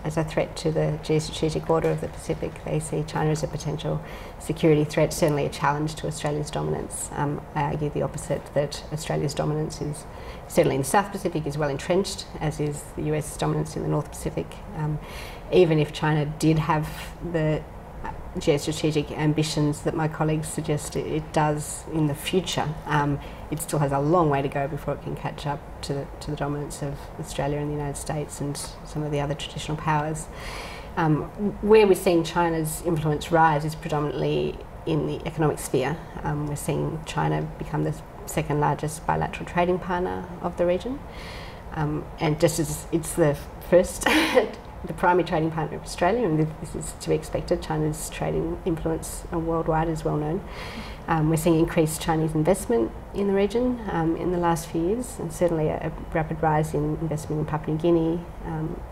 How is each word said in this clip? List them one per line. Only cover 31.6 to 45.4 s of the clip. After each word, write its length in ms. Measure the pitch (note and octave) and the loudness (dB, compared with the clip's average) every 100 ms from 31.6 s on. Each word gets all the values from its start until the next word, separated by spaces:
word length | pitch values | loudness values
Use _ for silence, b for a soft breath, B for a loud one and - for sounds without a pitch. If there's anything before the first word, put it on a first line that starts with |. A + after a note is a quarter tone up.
where 260 | G3+ A3 G3+ | 8 10 10
we're 80 | F3+ | 8
seeing 280 | - E3+ | 6 4
China's 580 | D#3+ F3+ E3+ E3 D#3 - E3+ | 4 2 2 2 0 -2 0
influence 460 | E3 D#3 D3 - | 2 2 0 2
rise 340 | E3 D#3+ D3 D3+ | 6 6 6 0
is 100 | D3+ | -4
predominantly 840 | E3 D3+ D3 C3 D3+ D3+ D3 - - - - | -2 0 0 0 0 2 0 -4 -10 -10 -2
in 220 | D#3+ D3+ | 0 0
the 180 | D3+ - | -2 -4
economic 340 | - D#3 - | 2 2 2
sphere. 380 | - C3+ B2+ D#3+ - - | 0 2 2 -2 -6 -6
Um, 240 | D3+ D3 D3 | -4 -2 -2
we're 80 | D3 | -4
seeing 460 | - D3 D3 D#3 D#3 | -2 0 -2 -4 -6
China 360 | D#3+ D3+ D3+ D#3 - | -2 0 0 -2 -6
become 260 | D#3+ D3+ | -4 -2
the 120 | D#3 D3+ - - - | -2 -4 -10 -14 -6
second 340 | - D3+ D3 | -4 0 2
largest 460 | D3 C#3+ D3+ - - | 2 2 -2 -4 -2
bilateral 400 | D#3 D#3 - E3 | 0 0 -4 -4
trading 340 | F3+ F3+ F3+ | 2 2 2
partner 460 | F3 F3+ F#3 F#3 F3 F3 | 0 -2 -2 -4 -8 -6
of 160 | F3 F3 | -6 0
the 80 | F3 | 2
region. 340 | F3+ A#3 C#4 - B B B B B B | 2 -2 -8 -8 B B B B B B
Um, 320 | - D3 D3+ - - | -4 -2 -2 -6 -4
and 200 | D#3 D#3 | -2 4
just 200 | E3 D#3+ | 4 4
as 260 | D3+ D3+ - | -2 -2 -2
it's 220 | E3+ D#3+ | -2 0
the 240 | - D#3 C#3+ - - - | 4 4 4 -4 -12 6
first 380 | F3+ F#3 - - | 6 6 2 4
<laughs> 560 | D4+ D#4+ B3+ G#3+ - - - - | 4 6 4 4 -4 -14 -12 -8
the 60 | |
primary 300 | D#3+ F3+ F3+ | 0 4 4
trading 280 | D#3+ F3 | 4 2